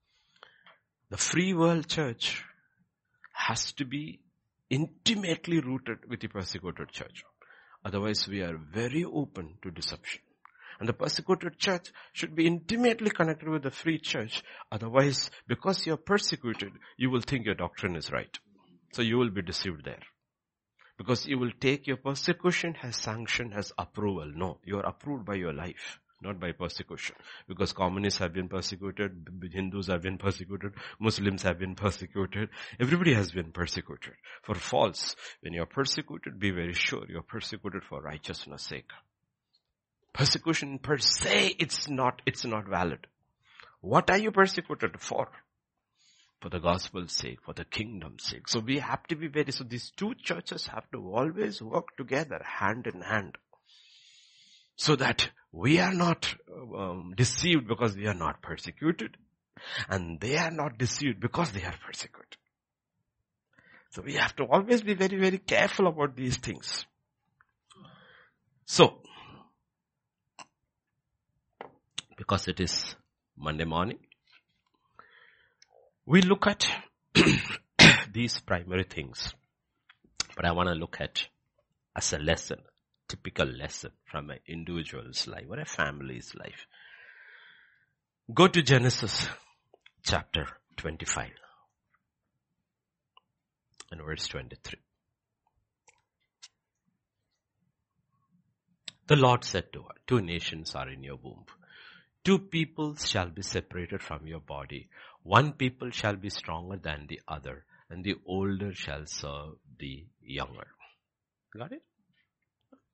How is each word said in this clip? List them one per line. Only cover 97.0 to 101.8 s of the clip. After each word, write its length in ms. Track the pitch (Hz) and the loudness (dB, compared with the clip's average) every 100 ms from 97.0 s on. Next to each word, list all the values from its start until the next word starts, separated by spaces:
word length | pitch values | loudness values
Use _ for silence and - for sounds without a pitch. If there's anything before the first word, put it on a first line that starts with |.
| _ _ _ _ _ _ _ _ _ _ _ _ _ _ _ _ _ _ - - - | _ _ _ _ _ _ _ _ _ _ _ _ _ _ _ _ _ _ -18 -6 6
The 100 | 147 | 8
Lord 280 | 131 120 | 8 6
said 280 | - 95 - | 2 -4 -4
to 100 | 76 | -12
her, 120 | - - - | -16 -12 0
"Two 140 | 123 | 2
nations 540 | 87 85 - 80 78 | 2 -4 -4 -8 -8
are 140 | 69 65 | -8 -8
in 140 | 67 | -10
your 140 | 67 67 | -12 -14
womb. 280 | 65 - - - _ - | -14 -20 -20 -20 _ -20